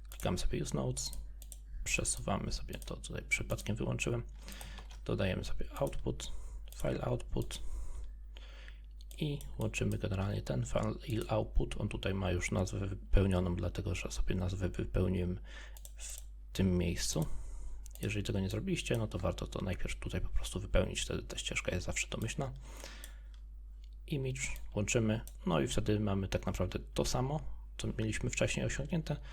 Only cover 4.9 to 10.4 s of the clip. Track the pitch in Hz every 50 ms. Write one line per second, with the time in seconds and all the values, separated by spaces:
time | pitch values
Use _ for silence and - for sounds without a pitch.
4.9 | - - - - - 104 104 92 95 98 - - - - - - - - 139 143
5.9 | - - - 127 127 - - - - - - - - - - - - - - 139
6.9 | - 131 127 123 123 120 - - - 120 - - - - - - - - - -
7.9 | - - - - - - - - - - - - - - - - - - - -
8.9 | - - - - - - 160 147 143 - - - - - 110 107 - - 110 104
9.9 | 101 104 104 101 95 95 98 101 101 101